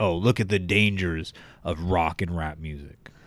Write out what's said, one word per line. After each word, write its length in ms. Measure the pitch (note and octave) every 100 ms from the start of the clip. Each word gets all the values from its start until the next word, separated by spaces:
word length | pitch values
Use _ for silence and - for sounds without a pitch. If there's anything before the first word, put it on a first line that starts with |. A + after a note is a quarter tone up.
"Oh, 160 | G2+ E2+
look 240 | A2 B2
at 80 | G2
the 100 | G2+
dangers 720 | F2+ G#2 G#2+ G2 F2+ D#2+ D#2+ - - -
of 160 | E2+ D#2+
rock 360 | F2 F#2 D#2+ -
and 160 | F2 E2+
rap 220 | D#2 D#2
music." 520 | D#2+ D2 C#2+ - - -